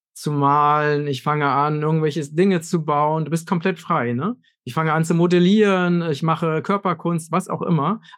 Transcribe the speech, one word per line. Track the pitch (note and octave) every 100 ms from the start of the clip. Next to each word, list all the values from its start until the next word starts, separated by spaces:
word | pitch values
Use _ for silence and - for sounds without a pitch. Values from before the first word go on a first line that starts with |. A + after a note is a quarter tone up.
| _ -
zu | D#3
malen, | D3 C#3 C#3+ D3 D3+ D3+ D3 D3
ich | C3
fange | D3+ D3+ C#3+
an, | C3+ D3 D3+
irgendwelche | D3+ D#3+ D#3 D3+ D3
Dinge | D3+ G3 F3+
zu | E3 F3
bauen. | D#3 D3 D3+ D#3+ D3
Du |
bist | D#3+ -
komplett | F3+ F#3 F3+
frei, | - D#3+ A#2+
ne? | A#2+ F3 B3 _ _
Ich | -
fange | C#3 D#3+
an | D#3 E3
zu |
modellieren, | E3+ E3+ F3 F3+ G#3+ G#3 F#3+ F3+ F3 E3+
ich | D3+
mache | D#3+ D#3+ E3 D#3
Körperkunst, | D#3+ G3 F#3+ E3+ E3+ E3+ E3
was | E3+ -
auch | -
immer. | - E3 D3 A3 -